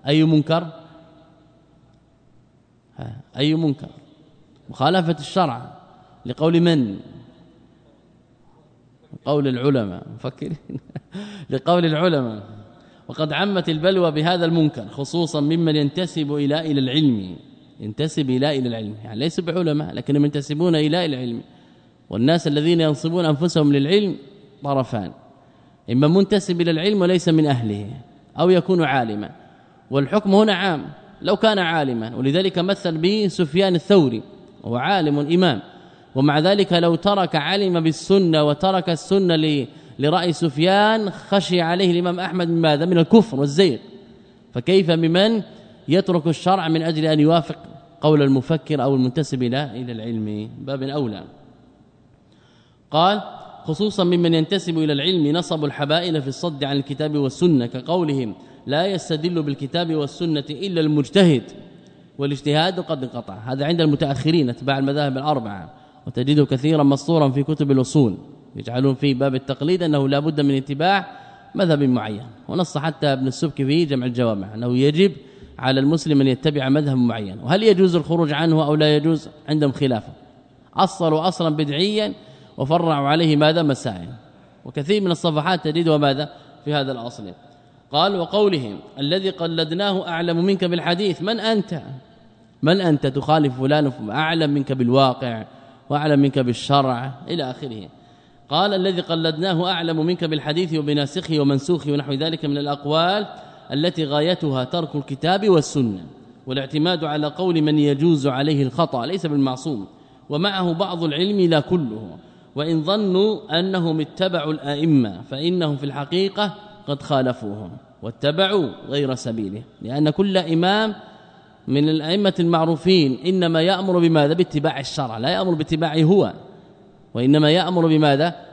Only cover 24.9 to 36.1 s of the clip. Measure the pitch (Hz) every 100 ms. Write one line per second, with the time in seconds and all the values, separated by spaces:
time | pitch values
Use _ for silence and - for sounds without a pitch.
24.9 | 117 87 - - - _ _ - _ -
25.9 | 120 151 180 196 208 190 175 170 160 190
26.9 | 208 180 185 175 160 151 131 113 104 101
27.9 | 127 - - _ - 170 185 175 180 151
28.9 | 135 117 104 104 - - - _ _ _
29.9 | 135 139 208 196 196 220 180 196 151 -
30.9 | - - - 170 196 220 208 170 156 139
31.9 | 120 110 120 131 160 190 180 180 196 175
32.9 | 160 170 214 202 - 160 165 196 170 -
33.9 | 202 139 113 - - - - - 120 143
34.9 | 196 151 143 143 175 180 107 - - -
35.9 | - -